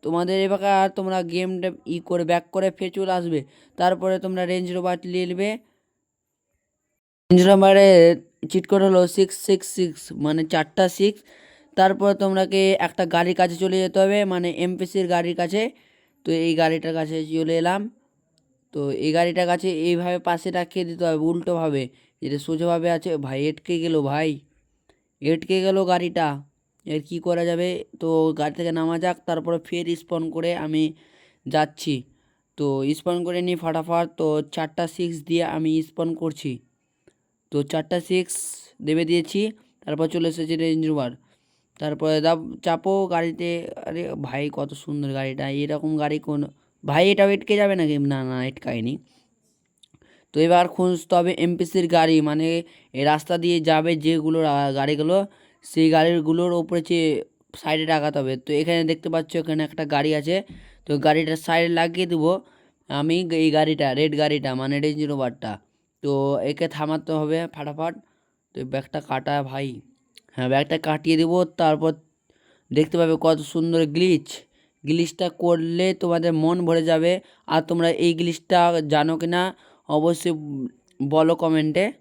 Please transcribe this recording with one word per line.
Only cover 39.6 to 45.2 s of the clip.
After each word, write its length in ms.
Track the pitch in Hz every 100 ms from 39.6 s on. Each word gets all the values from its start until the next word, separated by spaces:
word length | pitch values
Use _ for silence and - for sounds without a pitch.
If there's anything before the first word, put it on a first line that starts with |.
| _ _
তারপর 220 | - 151 160
চলে 220 | 170 165
এসেছে 280 | 160 156 160
রেঞ্জ 300 | 165 160 160
রোভার। 240 | 151 127 127 _ _ _ _ _ _
তারপরে 420 | 151 151 156 156
দাব-, 380 | 156 165 160 -
চাপো 440 | - 165 190 196 190
গাড়িতে। 600 | 170 170 160 175 170 170 - -
আরে 260 | 160 170 156
ভাই, 300 | 139 135 147
কত 220 | 143 143
সুন্দর 380 | 139 - 147 143
গাড়িটা! 380 | 135